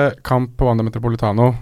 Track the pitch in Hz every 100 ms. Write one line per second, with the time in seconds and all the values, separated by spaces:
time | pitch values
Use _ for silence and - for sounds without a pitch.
0 | 143 - - 127 123 - 127 113 110 110
1 | 117 117 107 107 123 113